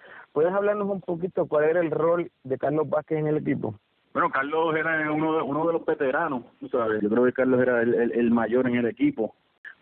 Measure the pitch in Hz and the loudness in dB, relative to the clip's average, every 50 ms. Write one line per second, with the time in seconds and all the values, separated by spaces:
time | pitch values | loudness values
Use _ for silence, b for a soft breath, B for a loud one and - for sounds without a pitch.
0 | B B B B B - - - 160 175 190 202 202 202 208 208 202 196 202 190 | B B B B B -6 0 0 2 2 2 2 0 0 0 0 -2 -4 -4 -6
1 | - - 175 165 175 185 - 180 165 131 151 151 151 156 165 180 170 156 151 151 | -6 -6 -6 -6 -6 -4 -2 -2 -2 0 2 2 4 4 4 2 2 0 0 0
2 | 156 165 170 175 170 - - _ - 131 131 120 - 139 147 156 156 139 147 151 | 2 2 2 0 -2 -4 -10 _ -8 -6 -4 -2 -2 0 0 0 0 0 -2 -4
3 | 151 - 156 156 151 151 151 151 - 151 139 - - 107 107 - _ _ _ _ | -2 -2 -2 -2 0 0 -2 -2 -2 -2 -2 -2 -4 -6 -8 -10 _ _ _ _
4 | _ _ - 143 175 165 123 131 135 143 156 160 165 165 156 160 156 165 160 156 | _ _ -2 0 0 0 0 -2 -2 -2 0 0 0 0 0 -2 -2 -2 -2 -2
5 | 151 151 151 156 160 160 156 160 139 127 139 151 160 170 165 156 - - 156 - | -2 -2 -2 0 0 0 0 0 -2 -2 -2 -2 0 0 -2 -2 -2 -2 -2 0
6 | 147 131 127 151 170 160 139 123 113 - _ _ - - - 123 117 110 107 107 | 0 0 0 0 -2 -2 -4 -6 -8 -12 _ _ -10 -4 -2 -2 0 0 0 0
7 | 101 104 110 120 123 127 123 - 127 127 127 127 127 127 123 117 117 120 117 101 | 0 0 2 2 2 2 2 2 2 2 2 2 2 2 2 2 2 2 2 2
8 | 120 117 - 117 120 117 117 117 113 107 113 127 127 123 120 123 120 113 107 - | 0 0 0 2 2 2 2 2 2 2 2 0 2 2 0 0 0 -2 -2 0
9 | 139 147 143 - 110 107 - _ _ _ _ _ B B B _ | 0 0 0 -2 -4 -6 -6 _ _ _ _ _ B B B _